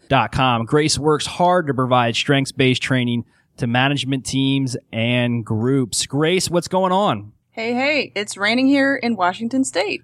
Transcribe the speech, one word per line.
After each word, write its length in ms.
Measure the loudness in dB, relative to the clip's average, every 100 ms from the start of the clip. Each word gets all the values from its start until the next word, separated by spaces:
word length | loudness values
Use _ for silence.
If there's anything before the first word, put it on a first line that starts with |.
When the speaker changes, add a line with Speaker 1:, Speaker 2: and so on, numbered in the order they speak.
| _
Speaker 1:
dot 220 | 0 0
com. 320 | 0 2 0 2
Grace 320 | 2 2 0
works 300 | 0 0 -2
hard 400 | 0 2 2 2
to 60 |
provide 420 | -2 2 2 2 0
strengths-based 680 | 0 0 0 0 2 2
training 420 | 0 0 0 -2 -4 _ _ -6
to 100 | -2
management 580 | 2 2 0 -2 -4 -2
teams 500 | 0 2 0 -2 -6 -8
and 540 | -4 0 0 0 -2 -2
groups. 600 | -2 0 0 0 -4 -4
Grace, 420 | 0 0 0 0
what's 180 | -2 -2
going 240 | -2 0
on? 420 | 2 0 -2 -8 _ _
Speaker 2:
Hey, 220 | -8 -4
hey, 380 | -2 0 -2 -2
it's 240 | -6 -8 -4
raining 300 | 0 2 2
here 280 | 4 2 0
in 200 | -2 0
Washington 480 | 0 0 -4 -2
State. 400 | -2 -2 -2 -4